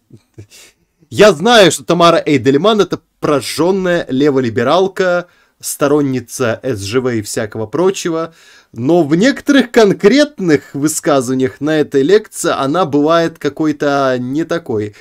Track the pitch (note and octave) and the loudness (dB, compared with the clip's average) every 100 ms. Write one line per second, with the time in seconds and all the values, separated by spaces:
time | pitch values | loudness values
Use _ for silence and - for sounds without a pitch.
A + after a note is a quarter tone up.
0 | _ A2+ _ - G#2 - - _ _ _ | _ -20 _ -20 -20 -20 -20 _ _ _
1 | _ - G#3+ D#3 G3+ A#3+ F3+ C3+ C#3 E3+ | _ 4 4 6 2 4 4 2 -4 2
2 | E3+ E3 - C#3+ A#2+ C#3 G3 A3 F3+ - | 4 2 2 0 2 2 2 2 0 -4
3 | _ _ D#3+ C#3+ A#2 - E3 G3 F3+ F3 | _ _ -2 -2 -4 -2 0 0 0 -2
4 | - C3 D3 C3+ B2 G#2+ A#2+ E3 F#3+ - | -2 0 0 2 -2 -2 0 0 0 -2
5 | F#3 F3 E3+ _ _ _ - - D3 D3 | -2 -2 -4 _ _ _ -14 -4 0 0
6 | C#3+ B2+ - - B2 A2 C3 A2 G2 B2 | 0 -4 -8 -4 -4 -4 -6 -6 -4 -2
7 | B2+ A#2 G2+ - A2 A2 G#2+ D3 F#3 F#3+ | -2 -4 -6 -8 -8 -8 -8 -2 -2 -2
8 | F3 D#3+ E3 _ - - _ - B2+ E3+ | -6 -6 -8 _ -20 -20 _ -8 0 0
9 | D3 E3 B3 C#4 - C#4 A#3+ - G#3+ F#3 | 2 2 2 0 0 2 2 2 2 4
10 | G3+ C4 D4 D4 F3+ C#3+ - C#3 D3+ D#3 | 2 4 0 -2 0 0 -2 -4 -4 -4
11 | - C#3 B2 C3 C3 - C#3+ D#3 C3 C#3 | -2 0 0 -2 -2 -4 -4 -2 0 0
12 | C#3 G#3 A3 - E3+ B2+ C3+ E3 F3 C#3+ | 2 2 0 -6 -4 -2 -2 -2 0 0
13 | D3 E3+ E3 E3 C#3+ D3 D#3 D3 D3 C#3 | 2 2 0 -4 -8 -2 -4 -2 -2 0
14 | C3+ B2+ B2 C#3 E3 E3+ E3 A2 G#2 - | 0 -2 -4 -6 -4 -6 -4 -6 -6 -10